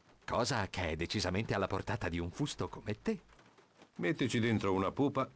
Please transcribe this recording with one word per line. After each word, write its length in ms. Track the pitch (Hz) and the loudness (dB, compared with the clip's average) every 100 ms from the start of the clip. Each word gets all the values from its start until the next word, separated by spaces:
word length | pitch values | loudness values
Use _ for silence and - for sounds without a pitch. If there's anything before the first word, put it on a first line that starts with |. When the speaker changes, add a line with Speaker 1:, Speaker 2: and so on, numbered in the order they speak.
| - - - | -20 -18 -4
Speaker 1:
Cosa 420 | 95 120 120 95 | 0 2 0 -2
che 220 | - 87 | -2 -2
è 60 | 80 | -2
decisamente 580 | 104 107 90 92 - | -2 0 0 0 0
alla 140 | 104 95 | 0 0
portata 420 | 95 - - 90 | -2 -2 -4 -2
di 100 | 85 | -4
un 120 | 85 | -4
fusto 380 | - 147 - 92 | -2 -4 -2 -6
come 320 | - - 107 | -6 -6 -4
te. 180 | - 220 - - - - - - - - | -2 -4 -4 -20 -20 -20 -20 -20 -18 -4
Speaker 2:
Mettici 440 | 170 139 127 120 | -2 2 2 2
dentro 340 | 117 104 101 | 4 4 4
una 180 | 95 95 | 2 2
pupa 400 | - 143 135 131 | 2 2 2 -2